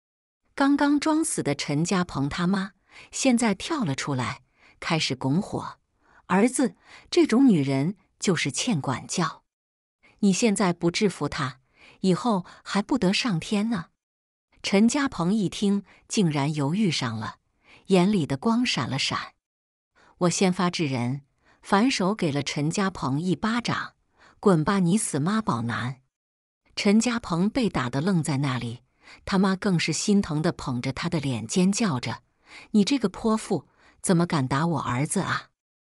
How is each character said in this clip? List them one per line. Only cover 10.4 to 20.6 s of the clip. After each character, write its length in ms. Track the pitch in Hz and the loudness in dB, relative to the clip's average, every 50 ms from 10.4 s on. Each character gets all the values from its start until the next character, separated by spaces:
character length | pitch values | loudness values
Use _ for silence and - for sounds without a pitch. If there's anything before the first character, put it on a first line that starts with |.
| 247 226 202 | 2 2 2
在 180 | 208 214 180 170 | 2 2 0 0
不 180 | - 170 170 | 2 0 -2
制 180 | 170 - 214 185 | 0 2 0 0
服 200 | - - 147 143 | 0 0 -6 -6
她， 320 | - - 143 127 - _ _ _ _ _ - - - - | -4 -4 -6 -6 -8 _ _ _ _ _ -20 -20 -16 -4
以 120 | - 190 175 | 0 0 0
后 320 | - - 247 208 185 - - - - - | 2 2 0 0 -2 -2 -6 -16 -20 -12
还 200 | - - 202 208 | -4 -4 -4 -2
不 160 | - 302 247 | 0 -2 0
得 160 | 202 180 208 | 2 2 0
上 260 | - - 254 185 160 | 0 0 -2 -2 -2
天 300 | - - 214 202 208 226 | -4 -4 -4 -2 -2 -2
呢？” 160 | 233 180 160 _ _ _ _ _ _ _ _ _ _ _ _ _ _ _ - | -4 -6 -6 _ _ _ _ _ _ _ _ _ _ _ _ _ _ _ -6
陈 240 | - - 196 220 | 0 4 4 4
家 220 | 233 - 294 277 269 | 4 4 2 -2 -2
鹏 240 | - - 165 175 208 | -2 -2 -2 0 0
一 160 | 226 190 156 | 0 0 -2
听， 360 | - - 208 196 202 202 196 _ - _ _ | -2 -2 0 0 0 0 -2 _ -20 _ _
竟 240 | - - 226 196 160 | -4 0 2 2 2
然 220 | 143 147 135 151 156 | 2 0 0 -2 0
犹 220 | 151 139 139 165 | -2 -2 -2 0
豫 160 | 208 226 180 | 0 0 0
上 260 | 143 - 139 113 110 | 0 0 -4 -4 -6
了， 200 | 110 110 - - _ _ _ _ _ _ _ - - _ | -6 -8 -8 -10 _ _ _ _ _ _ _ -20 -16 _
眼 260 | - 190 180 175 196 214 | 2 4 4 4 4 2
里 140 | 190 143 | 2 0
的 100 | - 135 | 0 -2
光 300 | 131 - 226 226 240 254 | -2 0 0 0 0 0
闪 240 | - - - 127 107 | 0 -2 -2 -4 -4
了 80 | 127 139 | -4 -4
闪。 340 | - - - - - - _ _ _ _ _ _ _ _ _ _ _ _ _ _ _ _ _ - | -4 -4 -4 -6 -8 -10 _ _ _ _ _ _ _ _ _ _ _ _ _ _ _ _ _ -2
我 100 | 180 175 | 0 0
先 240 | - - 202 185 180 | 2 2 2 0 2
发 160 | - | 2